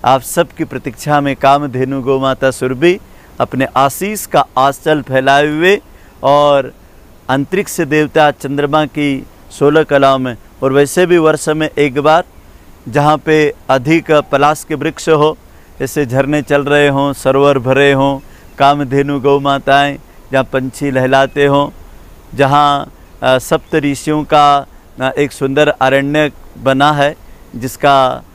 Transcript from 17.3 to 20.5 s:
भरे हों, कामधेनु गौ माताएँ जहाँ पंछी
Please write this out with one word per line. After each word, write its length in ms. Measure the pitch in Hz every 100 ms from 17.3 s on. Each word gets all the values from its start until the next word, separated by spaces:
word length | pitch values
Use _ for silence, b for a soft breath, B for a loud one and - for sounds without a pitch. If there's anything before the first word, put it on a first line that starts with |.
| 135 143 135
भरे 340 | 123 131 143
हों, 260 | 135 139 139 - B B -
कामधेनु 600 | 139 147 135 139 143 143
गौ 200 | 135 139
माताएँ 600 | 139 139 135 139 143 139 - b -
जहाँ 120 | 131
पंछी 480 | 127